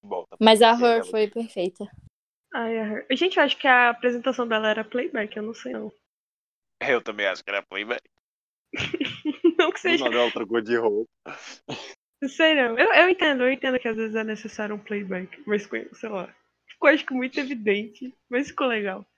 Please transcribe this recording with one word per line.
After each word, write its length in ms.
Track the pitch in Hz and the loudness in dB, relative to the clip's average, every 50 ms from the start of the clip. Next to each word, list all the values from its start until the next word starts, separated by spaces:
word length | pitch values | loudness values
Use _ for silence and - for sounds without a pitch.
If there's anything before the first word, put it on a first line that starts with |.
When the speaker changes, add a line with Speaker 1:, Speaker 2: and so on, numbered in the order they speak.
| _ | _
Speaker 1:
Volta. 340 | 208 196 185 175 _ - - | -8 -8 -8 -8 _ -4 2
Speaker 2:
Mas 220 | 214 220 220 208 233 | 6 6 8 8 8
a 80 | 226 | 6
Speaker 1:
Porque 140 | 226 240 247 | 6 6 4
Speaker 2:
Her 100 | 240 233 226 | 4 4 2
Speaker 1:
ela 40 | 233 | 0
Speaker 2:
foi 220 | - - 220 214 208 | -2 -2 -2 -2 -2
perfeita. 560 | - 233 233 226 - 208 175 190 185 _ 208 202 - - - - _ _ _ _ _ _ _ _ - | -2 -8 -8 -8 -6 -4 -6 -6 -6 _ -14 -14 -14 -20 -20 -20 _ _ _ _ _ _ _ _ -8
Speaker 3:
Ai, 240 | 262 233 220 226 226 | -6 -4 -4 -4 -4
a 80 | 220 | -4
Her. 200 | 214 214 - - _ | -4 -6 -8 -4 _
Gente, 280 | 269 254 339 370 370 - | -2 0 0 0 4 4
eu 40 | - | 2
acho 160 | - - - | 2 2 0
que 80 | - | 4
a 240 | 277 254 247 247 240 | 4 6 6 6 4
apresentação 560 | 240 240 - 247 240 240 233 269 247 - 247 | 2 2 0 -2 -2 0 -2 -4 -2 -2 -2
dela 220 | 233 226 214 220 214 | 0 0 0 2 0
era 160 | 214 220 220 | 0 0 -4
playback, 520 | 220 - 247 262 359 - 240 208 214 - | -4 -4 -4 -4 -4 -4 -6 -6 -6 -8
eu 60 | 214 214 | -10 -8
não 100 | 220 226 | -10 -10
sei 200 | - - 247 254 | -10 -12 -10 -10
não. 180 | 220 214 214 - _ _ _ _ _ _ _ _ _ _ _ _ _ _ _ _ _ | -8 -10 -10 -14 _ _ _ _ _ _ _ _ _ _ _ _ _ _ _ _ _
Speaker 1:
Eu 220 | - 131 135 117 - | -2 0 0 0 0
também 240 | - 107 104 101 | -4 -6 -2 -2
acho 160 | 98 92 - - | -2 -2 -2 -8
que 80 | - | -6
era 100 | 101 101 95 | -6 -6 -6
playback. 400 | _ 90 98 104 110 123 123 _ _ _ _ _ _ _ _ _ _ _ _ _ _ - | _ -8 -8 -6 -4 -6 -8 _ _ _ _ _ _ _ _ _ _ _ _ _ _ -10
Speaker 3:
<laughs> 840 | - - - - - 277 - - - - 302 294 - - 339 330 - | -10 -8 -8 -6 -6 -6 -6 -8 -8 -8 -8 -8 2 2 2 2 4
Não 120 | 349 311 403 | 0 0 0
que 60 | - | -4
Speaker 1:
Do 20 | |
Speaker 3:
seja. 240 | - 359 339 330 277 | -2 0 0 0 0
Speaker 1:
nada 120 | 247 233 120 | 0 2 2
ela 120 | 120 117 | 0 0
trocou 300 | - - 117 95 113 117 | 0 -4 -6 -2 -2 -2
de 160 | 110 104 120 | 0 0 0
roupa. 320 | 117 117 113 104 104 117 _ _ _ _ - - - - - - - _ - - - - - - _ _ _ _ _ 277 | 2 2 0 0 0 -4 _ _ _ _ -18 -18 -16 -18 -20 -20 -20 _ -14 -12 -12 -12 -18 -20 _ _ _ _ _ -8
Speaker 3:
Não 60 | 262 | -8
sei 260 | - - 330 320 320 | 0 2 4 4 6
não. 240 | 294 262 233 226 240 | 4 2 2 2 2
Eu, 140 | 302 440 - | 2 4 6
eu 140 | - 339 359 | 6 6 6
entendo, 340 | 370 370 359 311 285 254 247 | 4 2 2 0 2 2 2
eu 80 | 254 | 2
entendo 280 | 269 262 - 262 254 254 | 0 0 -2 -2 -2 0
que 80 | - 240 | -2 -2
às 80 | 226 | -4
vezes 180 | 214 226 220 214 | -4 -4 -4 -2
é 80 | 226 220 | -4 -4
necessário 520 | 220 214 208 - 220 - - 214 208 214 | -4 -8 -10 -10 -14 -10 -8 -6 -6 -6
um 20 | 208 | -10
playback, 640 | 208 - 214 202 202 190 190 180 185 185 - - - | -8 -6 -6 -6 -6 -6 -6 -8 -8 -10 -16 -16 -4
mas 160 | - 208 208 208 | -2 -2 -2 -2
ficou, 160 | - - 220 240 - - | -4 -8 -8 -8 -8 -14
sei 140 | - - 226 | -14 -12 -8
lá. 240 | 214 190 - - - _ _ _ _ _ _ _ | -8 -8 -8 -8 -14 _ _ _ _ _ _ _
Ficou, 200 | - _ - 302 | -10 _ 6 6
acho 140 | 302 311 - | 6 6 2
que, 100 | - 269 | -4 -6
muito 240 | 254 247 262 - - | -4 -4 -4 -4 -6
evidente, 720 | 285 254 285 233 208 214 196 202 214 226 214 - 262 254 - _ _ _ | -6 -6 -6 -4 0 0 0 0 -2 -8 -12 -16 -16 -16 -16 _ _ _
mas 200 | 240 247 285 - | -4 -4 -4 -4
ficou 180 | - - 294 262 | -4 -2 -2 0
legal. 360 | 233 214 202 202 190 202 202 _ _ | 0 -2 -2 -4 -6 -8 -12 _ _